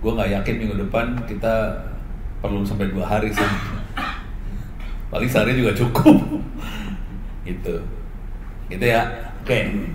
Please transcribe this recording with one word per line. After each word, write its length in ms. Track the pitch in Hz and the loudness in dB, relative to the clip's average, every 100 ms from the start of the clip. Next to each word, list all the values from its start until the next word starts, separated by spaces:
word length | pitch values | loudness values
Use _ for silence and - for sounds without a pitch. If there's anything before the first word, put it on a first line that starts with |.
Gua 160 | 113 113 | 0 0
nggak 240 | 98 98 | 2 2
yakin 120 | 110 113 | 0 0
minggu 160 | 110 101 | 0 -2
depan 320 | 95 113 117 123 | 0 0 0 -2
kita 480 | 120 98 113 110 107 101 - - - - - - | -4 -2 0 2 0 -2 -6 -8 -8 -6 -6 -4
perlu 240 | - 101 98 | -2 0 0
sampai 240 | 101 98 | 0 0
dua 160 | 95 90 | -2 0
hari 240 | 107 107 | 0 0
sih. 200 | 101 104 98 - - - - - - - - - - - - - - - | 0 0 0 -4 -6 -6 -6 -6 -6 -8 -8 -6 -6 -8 -8 -8 -6 -4
Paling 240 | - 120 | -2 2
sehari 240 | 110 107 127 | 4 4 4
juga 160 | 113 | 4
cukup. 460 | 98 120 - 311 - - 302 - - - - 202 | 4 2 8 10 10 6 -2 -4 -6 -6 -6 -6
<laughs> 580 | 196 - - - - 87 | -6 -6 -6 -8 -8 -6
Gitu. 300 | 90 - 104 - - - - - - - - - | -4 -2 -4 -4 -6 -8 -8 -8 -8 -8 -10 -8
Gitu 140 | 95 | 0
ya. 220 | 120 117 113 - - - - | 4 4 2 -2 -8 -8 0
Oke. 240 | 117 101 101 85 | 2 2 -2 -2